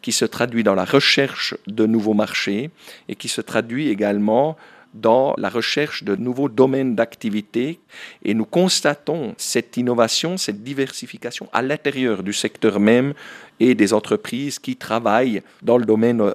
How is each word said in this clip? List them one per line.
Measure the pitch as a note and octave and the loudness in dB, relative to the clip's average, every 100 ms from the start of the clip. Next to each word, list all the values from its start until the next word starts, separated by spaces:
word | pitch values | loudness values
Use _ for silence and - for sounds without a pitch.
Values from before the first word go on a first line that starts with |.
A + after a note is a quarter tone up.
qui | - | -4
se | A2 A2 | -2 -2
traduit | - A#2+ A#2 | 0 -2 2
dans | G#2+ F#2+ | 2 2
la | F#2 | 4
recherche | C#3 - - C#3 - - - - | 4 4 2 0 -2 -8 -8 -10
de | A2 A2 | 0 2
nouveaux | A2+ G#2 G#2+ | 2 2 0
marchés | G#2+ - - G2+ D3+ _ - - - | 0 -4 -4 -4 -6 _ -20 -20 -16
et | - | -12
qui | A2+ | -8
se | - | -8
traduit | - A2+ A2+ B2 D3+ | -4 -4 -4 -4 -2
également | G2+ G#2 G#2 G#2 A2+ D3 D#3 - - _ | 0 0 2 2 2 2 -4 -18 -20 _
dans | A2 A2+ A#2+ C3+ - | -2 2 4 2 0
la | G2 | -2
recherche | A#2 A2+ - D3+ - | -2 -2 -2 -4 -6
de | G#2 G2 | -4 -2
nouveaux | B2 B2+ C#3 | -2 -2 -2
domaines | G#2+ C3 C3+ C3 A2+ | 4 2 4 -2 0
d'activité. | A2+ - A2+ G#2 G#2 A#2+ C3 E3+ _ - - - | -2 -2 -4 -4 -4 -4 -4 -6 _ -20 -20 -8
Et | - | -2
nous | A2 G#2+ | -2 0
constatons | F3 F#3 - D3 D3 - E3 A#2+ - | 2 2 2 0 -2 -4 -4 -6 -8
cette | - A#2+ A2+ - | -4 -4 -2 -4
innovation, | B2 A#2+ A2+ - E3 F#3 | 0 2 2 2 -2 -4
cette | - G2+ | -6 -6
diversification | A#2 C#3 C3 - A#2+ - A#2+ - - | -8 -6 -6 -6 -14 -12 -12 -12 -4
à | - | -4
l'intérieur | C3 D3+ C#3+ C3+ B2+ G2+ | -2 -2 -2 0 0 0
du | F#2+ | -2
secteur | G2 G#2+ - A2 G2+ | -4 -4 0 0 4
même | G#2 A#2+ C3+ D3 - - - _ | 6 6 2 -4 -16 -20 -20 _
et | A#2+ A2+ | 2 4
des | G2+ | 4
entreprises | A2 - G#2 - A#2 C#3+ - | 2 0 -4 -2 -8 -8 -8
qui | - B2+ | -8 -10
travaillent | - A2 A#2 A2 C3 G#2 - _ | -6 -2 2 2 2 -2 -8 _
dans | A2 A#2+ | 2 4
le | A2 | 4
domaine | A2 A#2 A#2 G2+ | 4 4 2 0